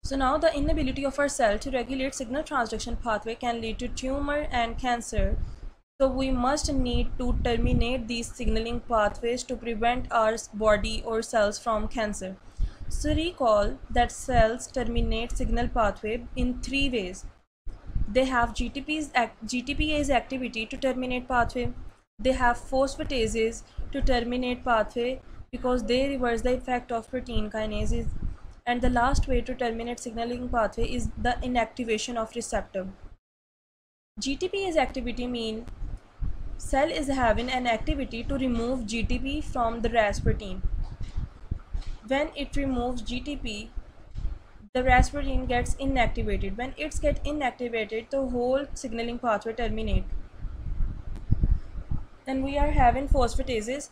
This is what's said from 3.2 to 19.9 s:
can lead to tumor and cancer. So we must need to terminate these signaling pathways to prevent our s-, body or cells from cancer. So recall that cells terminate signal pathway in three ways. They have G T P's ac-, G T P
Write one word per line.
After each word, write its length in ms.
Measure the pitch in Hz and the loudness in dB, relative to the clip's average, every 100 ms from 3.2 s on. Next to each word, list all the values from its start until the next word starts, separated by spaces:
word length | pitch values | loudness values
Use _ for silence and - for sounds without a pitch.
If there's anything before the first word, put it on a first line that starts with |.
| 226 226 | -4 -6
can 260 | 247 233 | -4 -2
lead 160 | 226 214 | -4 -4
to 100 | 240 | -6
tumor 580 | - 262 269 285 294 294 | -4 -2 -2 0 -2 -2
and 260 | 247 226 233 | -2 -2 -2
cancer. 600 | 254 240 226 214 - - - - - - _ _ | -2 -2 -2 0 2 0 -2 -6 -12 -14 _ _
So 100 | 269 | 2
we 220 | 254 262 | 2 0
must 400 | 254 247 302 - | 2 2 2 0
need 460 | 277 247 240 240 - | 2 2 4 2 2
to 200 | 247 240 | 2 2
terminate 640 | 247 233 240 247 233 262 220 | 2 2 4 4 4 0 -2
these 240 | 240 233 | -4 -4
signaling 460 | - 214 220 226 240 | -2 2 2 0 -4
pathways 600 | - 233 208 - 233 247 | 0 2 2 0 -2 -2
to 120 | - 240 | -4 -6
prevent 520 | 233 226 233 247 247 | -4 0 2 2 0
our 240 | 233 220 | 2 2
s-, 140 | 226 - | 0 -6
body 540 | 208 214 208 214 214 - | 0 4 4 2 -4 -2
or 160 | 226 | -2
cells 360 | 233 233 208 214 | 0 2 2 0
from 300 | 240 220 214 | -2 0 0
cancer. 480 | 240 214 208 190 190 - - - - - | -2 -2 -2 -8 -10 -16 -2 -2 -2 -2
So 260 | - 294 | 0 2
recall 640 | 302 330 - 247 208 208 269 - | 2 0 0 4 4 4 -2 -2
that 240 | - 233 | 2 2
cells 540 | - - 247 220 240 - | -2 0 4 4 2 -6
terminate 720 | - 233 233 233 226 240 - | -4 0 0 2 0 -2 -2
signal 300 | 226 226 240 | 0 2 2
pathway 580 | 247 214 196 214 233 240 254 | 2 2 0 -4 -6 -6 -2
in 240 | 254 247 | 0 0
three 300 | - 269 277 | -2 0 2
ways. 340 | 247 185 190 - - _ _ - - - - - | 0 -2 -8 -14 -16 _ _ -8 -8 -4 0 2
They 200 | 214 262 | 4 4
have 280 | 254 233 | 2 0
G 140 | 214 240 | 0 -4
T 140 | 277 | -4
P's 280 | 269 302 294 254 | -4 -4 0 0
ac-, 160 | 233 - 214 | 0 -4 -4
G 160 | 247 | -4
T 120 | 247 | -2
P 200 | 277 302 | -2 0